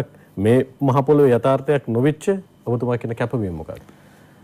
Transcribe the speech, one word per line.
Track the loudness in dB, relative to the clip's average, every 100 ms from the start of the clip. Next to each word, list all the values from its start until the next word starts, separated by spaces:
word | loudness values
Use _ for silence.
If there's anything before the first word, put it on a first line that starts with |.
| -2 -10 -14 -2
මේ | 2 2 0 -2
මහ | 0 2 4
පොළොවේ | 4 4 4
යථාර්ථයක් | 2 0 0 -2 -2
නොවිච්ච | 0 0 -2 -4 -4 -6 _ -6
ඔබතුමා | -4 -2 -4
කියන | -6
කැපවීම | -6 -6 -4 -6
මොකක්ද? | -8 -12 -16 -20 -20 -20 -20 -20 -20